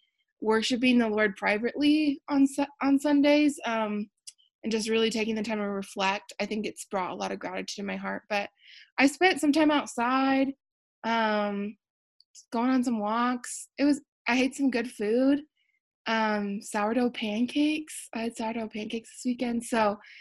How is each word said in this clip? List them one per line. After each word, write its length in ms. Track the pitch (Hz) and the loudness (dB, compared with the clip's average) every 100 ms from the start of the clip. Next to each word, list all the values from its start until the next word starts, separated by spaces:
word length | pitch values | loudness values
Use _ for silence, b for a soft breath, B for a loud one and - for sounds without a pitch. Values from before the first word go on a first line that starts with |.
| _ _ _ - | _ _ _ -6
worshiping 560 | 214 220 214 247 254 240 | 0 2 2 2 4 4
the 100 | 226 | 4
Lord 280 | 208 214 196 | 2 0 0
privately 800 | 196 208 240 - 294 302 302 285 - | -2 0 -2 0 2 4 2 -2 0
on 180 | 285 277 | 2 2
Su-, 180 | 277 277 - | 2 -4 -2
on 180 | 277 277 | 2 2
Sundays, 600 | 294 285 285 294 302 285 233 | 4 4 6 6 4 0 -4
um, 440 | 226 214 208 214 _ - - _ _ | -2 -2 -4 -8 _ -20 -20 _ _
and 80 | 226 | -4
just 180 | 220 220 | -2 0
really 200 | 226 226 | 2 2
taking 240 | 220 214 220 | 0 -2 -2
the 80 | |
time 140 | 220 214 | -2 -4
to 100 | 202 | -2
reflect. 640 | 196 196 - 190 202 - - | -4 -6 -2 -2 -2 -6 -6
I 60 | 202 | -4
think 180 | 214 208 | -4 -6
it's 200 | - - | -8 -6
brought 260 | 196 180 | -4 -4
a 40 | 202 | -6
lot 160 | 190 | -6
of 80 | 196 | -6
gratitude 400 | 175 190 190 - | -8 -8 -8 -8
in 60 | 202 | -8
my 100 | 190 | -6
heart. 260 | 190 196 - | -6 -8 -4
But 200 | 202 202 _ b b b - | -4 -4 _ b b b 2
I 80 | 277 | 2
spent 320 | - 370 294 | 6 2 4
some 120 | 302 | 2
time 180 | 294 302 | 4 4
outside, 800 | 294 214 - 240 262 269 269 269 277 _ _ _ _ | 2 0 -4 0 2 2 2 0 -4 _ _ _ _
um, 760 | 226 226 220 214 208 202 208 - _ _ _ _ _ - - | -2 0 2 0 0 -2 -6 -10 _ _ _ _ _ -20 -6
going 160 | 233 254 | -2 2
on 140 | 262 | 2
some 160 | 247 226 | 0 -2
walks. 680 | 208 226 247 247 - - - - | 0 0 0 -2 -6 -14 -10 0
It 80 | 285 | 2
was, 160 | 277 - _ - | 2 -4 _ -2
I 140 | 254 | 0
ate 140 | 262 254 | 0 0
some 140 | 277 | 0
good 180 | 240 240 | 0 -4
food, 500 | - 208 240 269 285 - _ _ _ _ _ - | -4 0 2 4 2 -2 _ _ _ _ _ -2
um, 540 | 226 214 208 202 202 | 0 0 0 -2 -6
sourdough 480 | - 214 208 240 247 | -6 -2 0 0 -2
pancakes. 960 | 240 214 214 247 294 302 311 311 - - | -2 -4 -2 -2 0 0 -2 -6 -14 -10
I 60 | 233 | -8
had 180 | 233 233 | -6 -6
sourdough 320 | 226 226 220 | -6 -6 -6
pancakes 400 | 214 220 226 226 | -8 -8 -8 -10
this 140 | - 254 | -8 -4
weekend. 400 | 240 240 233 - | -2 -2 -4 -2
So 320 | 233 214 208 B B | 0 0 -2 B B